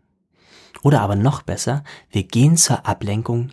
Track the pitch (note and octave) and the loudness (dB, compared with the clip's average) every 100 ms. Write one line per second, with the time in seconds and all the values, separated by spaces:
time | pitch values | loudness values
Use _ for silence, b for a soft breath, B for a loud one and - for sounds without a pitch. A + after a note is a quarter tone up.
0 | _ _ _ B B B B B C#3 C#3 | _ _ _ B B B B B 2 2
1 | G2+ G2+ A#2+ C#3+ - F#2 - C#3+ C#3+ B | 2 0 0 -2 -6 -6 -4 -4 -8 B
2 | B G#2 F2+ A#2+ D3 E3 - A#2+ - G2+ | B -6 -2 2 4 4 2 0 -2 -6
3 | G#2 G#2 A#2 A#2+ B2+ | -4 -6 -4 -4 -6